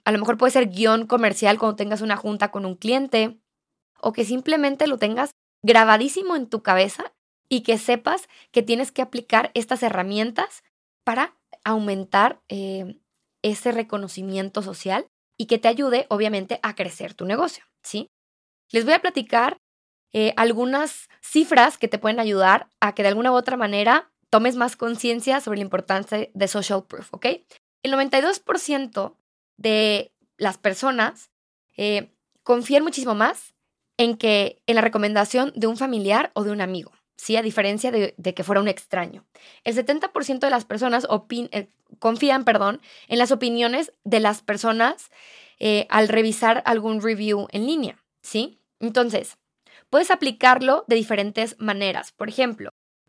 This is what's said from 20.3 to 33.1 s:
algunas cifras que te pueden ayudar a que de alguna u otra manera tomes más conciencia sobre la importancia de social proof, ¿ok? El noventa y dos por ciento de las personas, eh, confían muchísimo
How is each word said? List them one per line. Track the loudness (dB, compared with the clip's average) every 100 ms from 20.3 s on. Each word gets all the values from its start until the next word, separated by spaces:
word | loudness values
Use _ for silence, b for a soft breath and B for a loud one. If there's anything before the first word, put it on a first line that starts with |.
| 2
algunas | 2 0 -2 -2 -4 -8 -18 b
cifras | -2 0 4 6 6 4
que | -4
te | -2
pueden | -2 -2
ayudar | 0 4 6 4 2 _
a | -2 2
que |
de | 0
alguna | 2 2
u | 2
otra | 0 -2
manera | -2 0 2 2 0 _ _
tomes | 2 4 0
más | -2 -2
conciencia | -6 -2 -2 -2 0 -2
sobre | -2 -6
la |
importancia | -4 -4 -2 -4 -2 -6 -6
de | -2 -2
social | -2 -2 -4 -6
proof, | -16 -16
¿ok? | -6 -4 -4 _ -20 _ _
El | -2
noventa | 0 2 2
y |
dos | 2 -2
por | -4 -4
ciento | -2 -4 -4 -8 -8 -12 _ _ _ -6
de | 0 2 2 0 -4 _ _ -6
las | -4 -2
personas, | -4 -2 -2 0 -2 -4 -18 _ _ _ _ -6
eh, | -4 -4 -6 _ _ _
confían | 0 0 4 2
muchísimo | 2 -2 -4